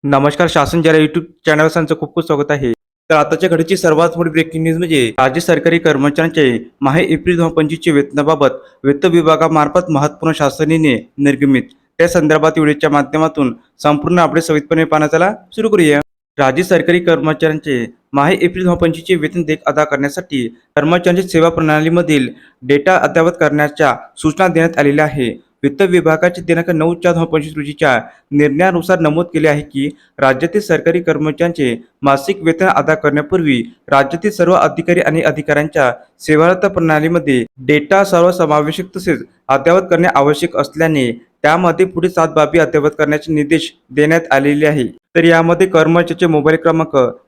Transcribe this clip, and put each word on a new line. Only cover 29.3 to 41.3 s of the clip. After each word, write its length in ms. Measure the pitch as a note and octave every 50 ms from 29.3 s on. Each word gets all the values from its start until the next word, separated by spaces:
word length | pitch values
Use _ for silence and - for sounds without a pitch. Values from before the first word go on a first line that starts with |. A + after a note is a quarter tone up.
| -
केले 140 | D#3+ D3+ D#3
आहे 140 | D3 D3 D3
की 240 | D3 - C#3 C3+ D3 C#3+ _ _ _ _ -
राज्यातील 420 | C#3 C3 C3+ B2+ D#3 E3+ E3+ G#3+
सरकारी 380 | G#3 - E3+ D3+ - E3+ E3 F3+
कर्मचाऱ्यांचे 760 | F3 E3 D#3 D3 D#3 D#3 D3+ D3+ E3+ E3+ E3+ D#3+ D3 B2 A#2 A#2 - _ _ _
मासिक 420 | - C#3 C#3 C#3 C#3 - G3 G3 D#3+
वेतन 220 | E3 D#3+ E3 F#3+
अदा 300 | F#3+ - - - - D#3
करण्यापूर्वी 640 | D#3 - D3+ C#3 D3 D3 D3 F#3+ F#3 E3 D3+ C3 A#2+ A2+ - - _ _ -
राज्यातील 400 | C#3 C#3 C3+ C3+ - E3+ - G#3+
सर्व 220 | G#3 - F3 E3+ F#3
अधिकारी 480 | - - D#3 - - D#3+ - F3 F3
आणि 200 | - - D3+ E3
अधिकाऱ्यांच्या 720 | C#3+ D#3 D3 C#3 D3 - D3 C#3+ D3+ D3+ - E3 C#3 B2 A#2+ - - _ _ _
सेवारत 460 | - - D3+ D3+ D#3+ F3 F#3 F#3 F#3+
प्रणालीमध्ये 800 | G3 F#3+ F#3 E3 D#3+ D#3 D3+ D3+ D#3+ F3 E3+ D3+ D3 C3+ B2 A2+ A#2 _ - C3 B2+
डेटा 360 | D3+ D3 D3 - G3 G3 G3+
सर्वसमावेशक 920 | F#3+ F#3 F3 E3+ F3+ F3+ F3+ F3 D3+ D3+ D3+ D3+ D3+ D#3+ - F3+ F#3 _
तसेच 280 | F#3+ F3+ - D#3 A#2+ - - _ _ _ -
अद्ययावत 400 | C3 C#3 C3+ E3 F3 F#3+ F#3+ F#3
करणे 180 | F3+ D#3+ E3+ F3 -
आवश्यक 420 | C3+ C#3 C#3+ D3+ D3 F3 E3+ - -
असल्याने 540 | - - - D3+ E3 D#3+ D#3 C#3+ B2+ A#2+
त्यामध्ये 760 | A#2 A#2 - _